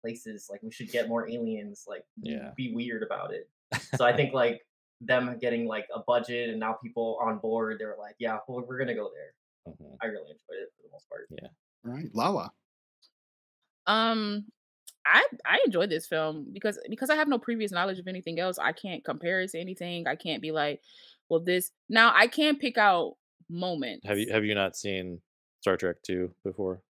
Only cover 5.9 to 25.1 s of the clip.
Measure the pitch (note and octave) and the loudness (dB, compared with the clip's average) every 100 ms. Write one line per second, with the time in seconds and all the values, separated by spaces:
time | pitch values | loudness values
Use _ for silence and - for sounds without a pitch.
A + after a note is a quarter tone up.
5.9 | - - A#2+ A#2+ A#2+ A#2 A2 A2 A2 A#2 | -8 2 2 2 -4 -4 -2 -2 -4 -6
6.9 | A#2 A2+ A#2 A#2 G#2+ A2 A2+ A2 G#2+ G#2+ | -2 -2 0 0 0 0 0 0 -4 -8
7.9 | G#2 G#2 - A#2 A2 - B2+ A#2+ B2+ C3 | -8 -12 -6 -4 -4 -6 -10 -8 -4 -2
8.9 | G#2+ G#2 D2 D2 _ _ _ E2+ D2 D2+ | -2 -4 -8 -16 _ _ _ -18 -18 -20
9.9 | C2+ A2+ G#2 D2+ D2+ - F#2 G2 _ - | -10 -8 -8 -12 -18 -14 -12 -12 _ -20
10.9 | - _ - - - - _ _ _ A#2 | -20 _ -16 -14 -16 -18 _ _ _ -12
11.9 | B2+ D#3+ F#2+ C#3+ F#3 E2+ _ _ _ _ | -10 -6 -2 0 0 -6 _ _ _ _
12.9 | _ _ _ _ _ _ _ _ _ - | _ _ _ _ _ _ _ _ _ 2
13.9 | G#3+ A3+ A3+ G#3 G#3 G#3 _ _ _ - | 4 4 2 -2 -4 -8 _ _ _ -20
14.9 | _ D3 G3+ C5+ - - F#3+ C5+ F#3 G3 | _ 6 6 6 0 0 4 4 4 2
15.9 | D#3+ - D#3+ D#3 D#3 C#3+ G3 G#3+ G#3 - | 0 -2 0 0 -2 -10 -4 -4 -4 -8
16.9 | A3 C4 D4+ D4+ C4+ - A#3 G#3 F3+ F#3+ | -6 0 2 4 2 0 -2 0 0 0
17.9 | F#3 F3+ F#3 F3 E3 F#3 F3+ - E3 G3 | -2 -6 -8 -4 -2 -2 0 -2 -2 -6
18.9 | F3 - D3 E3+ F#3 F#3 E3 F#3 F#3 F3 | -8 -6 -4 0 0 -2 -6 -8 -8 -6
19.9 | F3 E3 D3+ F3 C#3 D#3 D#3 D3 C#3+ _ | -4 -4 -4 -4 -4 -2 0 0 -2 _
20.9 | - - _ _ E3 F3 F3+ F3+ _ _ | -20 -20 _ _ 0 2 0 0 _ _
21.9 | A3+ A3+ F#3 A#3 - D4+ C#4+ C#4 A#3 G#3 | 8 8 10 6 6 2 4 0 6 6
22.9 | F3+ C3 - _ _ _ E3+ F#3 E3 B2+ | 6 2 -4 _ _ _ -4 -2 -2 -4
23.9 | G2 F#2+ G2+ G#2 G#2+ G#2+ G#2 F#2+ - G2+ | -6 -2 0 2 2 2 2 0 -2 -4
24.9 | F#2+ F#2 | -4 -4